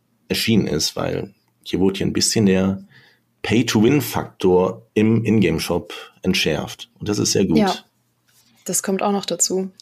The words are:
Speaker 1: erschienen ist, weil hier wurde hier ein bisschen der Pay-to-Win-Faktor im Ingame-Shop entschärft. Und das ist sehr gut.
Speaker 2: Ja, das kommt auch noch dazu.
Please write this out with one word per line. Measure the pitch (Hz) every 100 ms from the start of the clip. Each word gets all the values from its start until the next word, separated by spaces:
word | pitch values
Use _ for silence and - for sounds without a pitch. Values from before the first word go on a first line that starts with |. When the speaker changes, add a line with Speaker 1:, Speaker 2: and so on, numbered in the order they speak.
| _ _ -
Speaker 1:
erschienen | 95 110 110 80
ist, | 76 - -
weil | 50 90 - _ _ _
hier | - 87
wurde | 95 95
hier | -
ein |
bisschen | 98 95 113 101
der | 95 95 98 - - _ _ _ _
Pay-to-Win-Faktor | - 107 123 113 113 147 120 - - - 95 90 92 - - -
im | 110 113
Ingame-Shop | 117 110 87 82 - 85 - - - _
entschärft. | 92 90 - 76 - - - -
Und | -
das | 104
ist | -
sehr | - 98
gut. | 220
Speaker 2:
Ja, | 196 - - _ _ _ _ _ _ _ -
das | 180
kommt | - 190
auch | 208
noch | 202 -
dazu. | 170 - 185 190 -